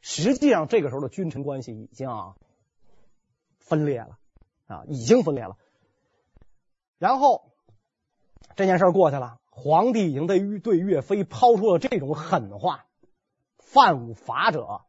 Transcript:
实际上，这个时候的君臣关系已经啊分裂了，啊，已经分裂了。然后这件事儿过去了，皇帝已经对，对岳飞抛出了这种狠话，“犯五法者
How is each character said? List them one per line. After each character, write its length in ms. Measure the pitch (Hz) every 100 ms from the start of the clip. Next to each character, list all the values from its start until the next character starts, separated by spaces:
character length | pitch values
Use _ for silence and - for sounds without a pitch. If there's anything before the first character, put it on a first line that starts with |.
实 340 | - - 175
际 160 | 254 285
上， 180 | 208 151
这 120 | 233
个 80 | 143
时 60 |
候 60 | 127
的 80 | 135
君 200 | - 180
臣 140 | 143
关 200 | 143 135
系 140 | 127 110
已 100 | 110
经 220 | _ 131
啊 280 | 113 92 95 _ _ _ _ - - _ _ _ _ _ _
分 280 | _ 156 151
裂 120 | 127
了， 200 | 110 - _ _ _ _ _
啊， 160 | 82 -
已 120 | 139
经 260 | 117 240
分 100 | 165
裂 80 | 139
了。 140 | 104 95 _ _ _ _ _ _ _ _ - _ _ _ _ _
然 220 | 180 262
后 320 | 277 233 _ _ _ _ _ _ _ _ _ - -
这 120 | - 190
件 120 | 180
事 60 |
儿 80 | 185
过 180 | 175 170
去 60 | 139
了， 240 | 123 120 _
皇 420 | - 135 160 226
帝 180 | 226 185
已 20 |
经 160 | 139 165
对， 320 | 190 202 208
对 180 | 220 180
岳 220 | 185 170
飞 240 | 127 208
抛 320 | 185 - 247 226
出 160 | 214
了 80 | 170
这 180 | 262 220
种 160 | 139
狠 460 | 151 160 180 107 101
话 260 | 180 160 _ _ _ _ _ _ _ _
，“犯 480 | _ - 240 143 117
五 80 |
法 380 | 113 - 123 202
者 300 | 156 110 101